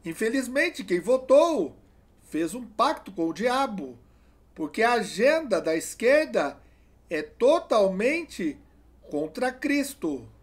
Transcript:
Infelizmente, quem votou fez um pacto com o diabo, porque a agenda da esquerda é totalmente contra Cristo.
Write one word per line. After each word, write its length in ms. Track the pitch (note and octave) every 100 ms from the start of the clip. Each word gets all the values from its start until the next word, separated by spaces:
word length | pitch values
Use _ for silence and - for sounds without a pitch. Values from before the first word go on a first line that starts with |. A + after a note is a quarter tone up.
Infelizmente, 760 | E3 D#3+ A3 C4+ A#3+ C4 E4+ -
quem 180 | F#3+ F3
votou 760 | F3 B3 F3 C#4 E4+ C#4+ C#3 - _ _ _ _ _
fez 260 | D3+ E3
um 120 | A3+ A#3+
pacto 460 | - C4 D#4 -
com 160 | F#3 E3
o 60 |
diabo, 640 | E3 A#3+ B3+ C4+ G3 C3+ A#2 _ _ _ _ _
porque 280 | - D3+ -
a 120 | A3+
agenda 680 | A#3+ G3+ F3+ B3+ D#4+ D4 F3+
da 160 | D#3 D#3+
esquerda 840 | - - A3+ D4 D#4 A3+ C#3+ - _ _ _ _ _
é 140 | D#3
totalmente 1400 | D3+ _ A#3+ E4+ - A3+ F#3+ F#3 A#3 E4 D#4+ - E3 C3+ _ _ _ _
contra 500 | - D3 D#3 - B3+
Cristo. 760 | B3+ C#4+ C#4+ C#4 - E3+ C3+ A2 -